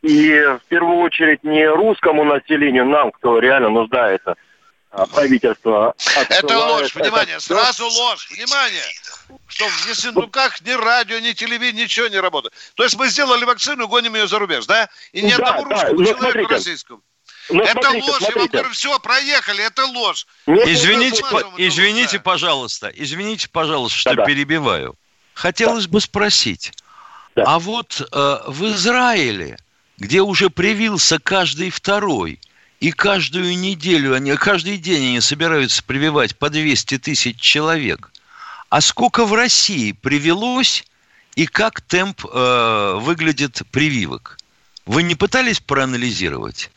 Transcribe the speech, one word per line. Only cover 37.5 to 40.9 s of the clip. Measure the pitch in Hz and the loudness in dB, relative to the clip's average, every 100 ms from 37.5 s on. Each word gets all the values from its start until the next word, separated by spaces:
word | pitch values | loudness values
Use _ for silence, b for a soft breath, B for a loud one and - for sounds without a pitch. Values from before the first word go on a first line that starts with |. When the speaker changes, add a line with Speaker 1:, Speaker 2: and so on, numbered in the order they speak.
| 147 156 165 123 78 - B B B B B B | 0 0 0 -2 -6 -10 B B B B B B
Speaker 3:
а | 147 | 2
сколько | - - 240 - 220 | 2 0 0 2 2
в | |
России | 220 240 - - 175 107 | 2 2 2 0 -2 -4
привилось | - 135 147 151 180 240 247 - - - | -4 -2 0 0 -2 -2 0 0 -2 -8